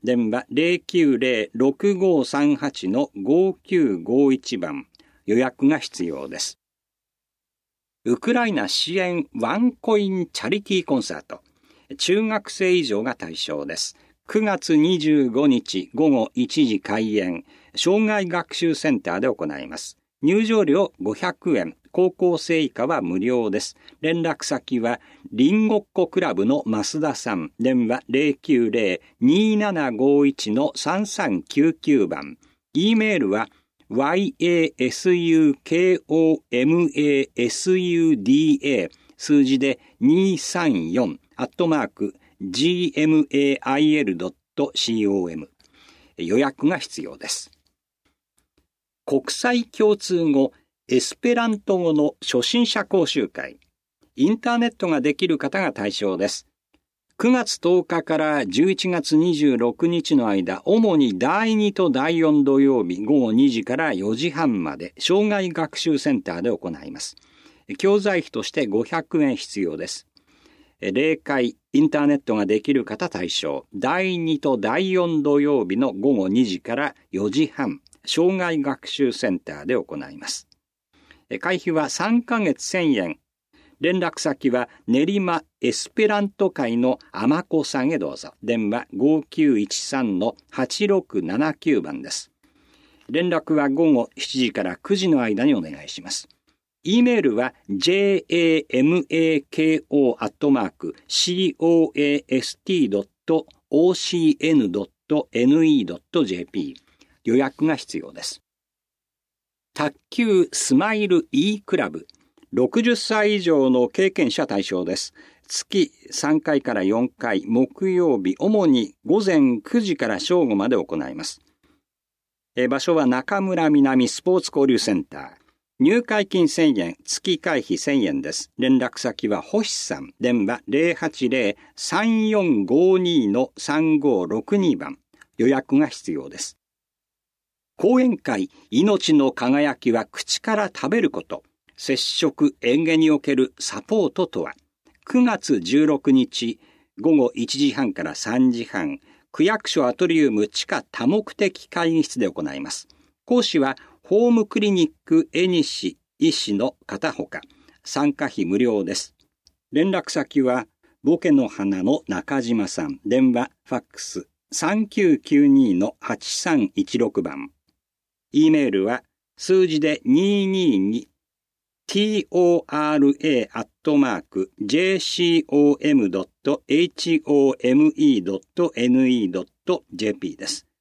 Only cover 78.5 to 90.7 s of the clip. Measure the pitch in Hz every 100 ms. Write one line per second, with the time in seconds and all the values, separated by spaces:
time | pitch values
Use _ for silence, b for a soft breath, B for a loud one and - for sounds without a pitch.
78.5 | 160 139 131 - - 135 117 117 90 -
79.5 | 73 73 127 - 73 69 - - - -
80.5 | _ _ _ _ b b b b 117 175
81.5 | 185 175 160 139 - 190 233 233 233 185
82.5 | 131 - 185 160 120 87 76 _ _ _
83.5 | b b b 160 185 170 - 156 135 139
84.5 | 123 120 b - 123 160 202 180 170 -
85.5 | _ 123 - - - 214 208 202 - 196
86.5 | - 123 117 127 - b - 113 160 -
87.5 | 160 139 139 131 156 78 65 - - 107
88.5 | 117 104 117 - - 139 156 - - 147
89.5 | 113 104 - - 135 120 92 110 - _
90.5 | - 131